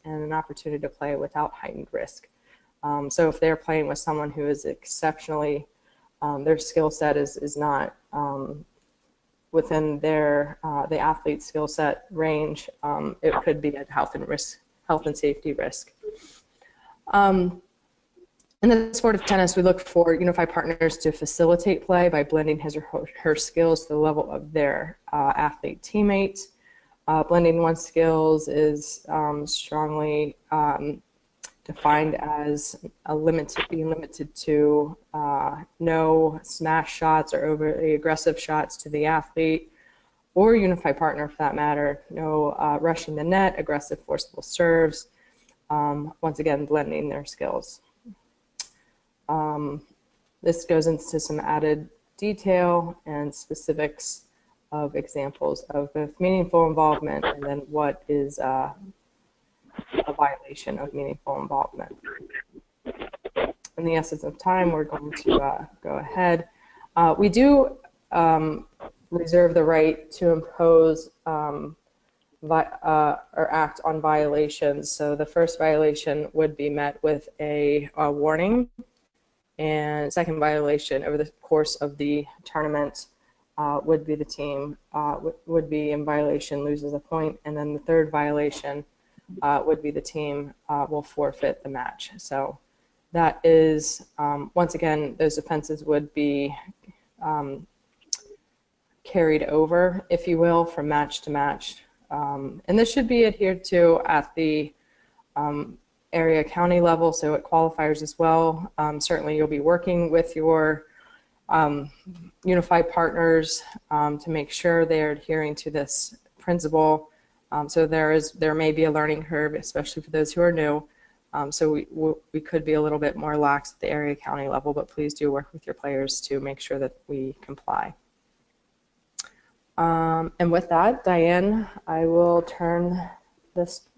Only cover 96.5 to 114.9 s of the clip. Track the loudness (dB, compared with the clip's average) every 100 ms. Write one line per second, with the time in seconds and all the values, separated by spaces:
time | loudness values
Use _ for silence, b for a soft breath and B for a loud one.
96.5 | -8 B -20 -20 _ _ _ -4 -4 -4
97.5 | -10 -16 _ _ _ _ -12 -12 -20 _
98.5 | _ _ _ _ _ -4 2 4 2 2
99.5 | 2 4 4 2 0 -2 -2 0 2 4
100.5 | 4 2 -2 -2 0 0 -6 -6 -2 -2
101.5 | -4 -10 -16 _ _ _ -8 -6 -6 -10
102.5 | -8 0 2 4 2 2 4 4 2 -2
103.5 | -2 0 4 6 6 4 0 0 -2 -2
104.5 | 0 -4 -10 _ _ _ _ _ -6 -4
105.5 | -4 -8 -14 _ _ _ 0 2 2 0
106.5 | 0 2 4 4 4 2 0 -2 -2 0
107.5 | 2 2 2 0 -2 -4 0 4 4 4
108.5 | 0 -6 -4 -4 -4 -2 -2 -2 0 0
109.5 | 2 2 2 2 0 2 2 2 0 2
110.5 | 4 4 0 b b b b b b 0
111.5 | 2 2 0 -6 b -20 -20 -20 _ 2
112.5 | 2 4 4 4 2 0 2 4 4 2
113.5 | -4 B -18 -4 0 0 -2 -4 -6 -6
114.5 | -2 2 4 4